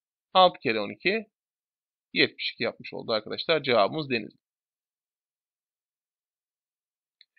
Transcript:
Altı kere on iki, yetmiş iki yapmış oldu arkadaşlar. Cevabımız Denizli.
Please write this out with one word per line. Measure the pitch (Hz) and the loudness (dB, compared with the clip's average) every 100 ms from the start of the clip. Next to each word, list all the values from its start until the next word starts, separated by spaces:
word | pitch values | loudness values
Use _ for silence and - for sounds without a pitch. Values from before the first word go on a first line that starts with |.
| _ _ _ | _ _ _
Altı | 190 180 - | 4 4 4
kere | 131 110 | -2 -2
on | 104 | -4
iki, | 104 170 220 208 _ _ _ _ _ _ _ _ | -4 -2 -2 -4 _ _ _ _ _ _ _ _
yetmiş | 143 135 - - | 0 0 0 -10
iki | - | -6
yapmış | 113 - - | -6 -6 -12
oldu | 92 - | -10 -4
arkadaşlar. | 110 - 104 - 156 | -4 -4 -6 -2 0
Cevabımız | 135 113 98 147 139 | 2 4 4 0 -4
Denizli. | 117 - - _ _ _ _ _ _ _ _ _ _ _ _ _ _ _ _ _ _ _ _ _ _ _ _ _ _ _ _ _ | -4 -6 -16 _ _ _ _ _ _ _ _ _ _ _ _ _ _ _ _ _ _ _ _ _ _ _ _ _ _ _ _ _